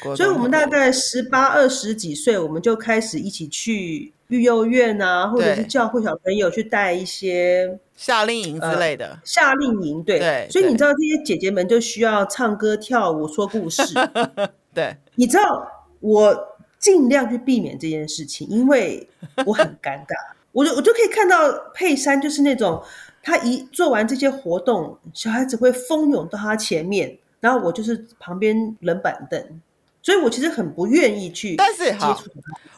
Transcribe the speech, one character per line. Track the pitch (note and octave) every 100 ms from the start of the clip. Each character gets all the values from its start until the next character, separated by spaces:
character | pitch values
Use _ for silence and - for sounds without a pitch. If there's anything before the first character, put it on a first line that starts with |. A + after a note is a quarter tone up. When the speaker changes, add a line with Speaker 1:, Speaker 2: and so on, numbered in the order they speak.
Speaker 1:
国 | C#3 C#3
中 |
同 |
学。 |
Speaker 2:
所 | G4
以 |
我 | E4
们 | B3
大 | D#4 D4
概 | C#4+ C4
十 | C4 - B3
八、 | B3 C4 C4+
二 | D4 C4
十 | C4 G#3 A3
几 | E3
岁， | D3 - G#3
我 | D#3
们 | D#3+
就 | A3+ A3
开 | A3 A3
始 | A3+ D#3+
一 | G3
起 | - D3+
去 | - A3+ G#3+ F3 D3+ - _ _
育 | A#3+
幼 | A#3+ A#3 A3+
院 | B3+ A#3 G#3
啊， | F#3 F3+ G3
Speaker 1:
对。 |
Speaker 2:
或 | A#3+
者 | - -
是 | A3
教 | C4+ A3
会 | A#3+
小 | G#3+ -
朋 | F#3 G3+
友 | F#3
去 | A3+
带 | A3 G#3 G3
一 | F3 F#3
些 | - F#3+ F3+ F3+ F3+ F#3 G3 _ _
Speaker 1:
夏 | - A#3 G#3+
令 | A#3
营 | F3+ D#3
之 | D#3+ E3+
类 | E3 C#3+
的。 | G2
Speaker 2:
呃， | -
夏 | - - D4
令 | C4+ C#4 G#3+
营， | D#3+ D#3
对。 | E3+ F3
Speaker 1:
对， | E3+ C3+ G#2
Speaker 2:
所 | F#4
以 | F#4+
你 | A3+
知 |
道 | D4
这 | C#4+
些 | D#4 D4+
姐 | D4+ E3
姐 | F#3+
们 | G3 F#3
就 | A#3
需 | A#3 G#3
要 | A3+ G#3+ G3
唱 | - A#3 G#3
歌、 | G#3+ G#3+
跳 | - B3 F#3+
舞、 | D#3 D#3
说 | - G3+
故 | A3 E3
事。 | - C4+
Speaker 1:
对。 | B3+ - A3+ A#3 - G3 -
<laughs> | _
对。 | - C#3+ - _ -
Speaker 2:
你 | A#3+
知 | E4+
道 | G#4 - - - _ _
我 | G#3+ G#3+ G#3 - - - _ _
尽 | - F#4 B3
量 | C#4 A#3+
去 | A#3+
避 | B3+ B3
免 | D#3 A#2+
这 | D#3+
件 | D#3 D3+
事 | - C#3+
情， | - D3
因 | G#3 B3+
为 | C4+ F3 G#2 - _ E3 - F3
我 |
很 | G#3+ D#4 -
尴 | C#3+ C#3
尬。 | - D#3 -
<laughs> | - _
我 | A#3 D4
就， |
我 | B3+
就 | E4+
可 | A#4
以 | A4
看 | A4 F#4+
到 | F4 D4+ - -
佩 | - F#4 C4+
珊 | C#4+ C#4
就 | D4
是 | D4
那 | C#4+ C4
种， | G3+ D#3+ - - - _
她 | - E4
一 | A#3+ B3 -
做 | - E4+
完 | A3 A3
这 | C4
些 | C#4
活 | C4+ F3 F3+
动， | C4+ G#3 D3+ - D#3+
小 | - A3
孩 | A#3 C4
子 | A3+
会 | B3+
蜂 | B3 - D#4 D4+
拥 | A#3 E3
到 | G3+
她 | G#3+ G#3+
前 | - E3
面， | E3+ G3 C#3 - _ _
然 | A3+
后 | B3+
我 | F3+
就 | E3+
是 | A3 A3+ - _
旁 | - F3+
边 | G#3+ A3 A3 A3
冷 | F3 F3+
板 | E3+ - C#3
凳， | - - D#3+ _ _ _ _
所 | -
以 | G4
我 | C4
其 | A#3+
实 | E4
很 | D#4+ F3
不 | D3+ G3+
愿 | C#4+ B3+ G#3
意 | F3+
去 | - G#3 E3+
Speaker 1:
但 | G4
是 | F4+ D#4+
哈， | G3+ D3
Speaker 2:
接 | -
触 | F#3
她。 | C#3+ D#3 - -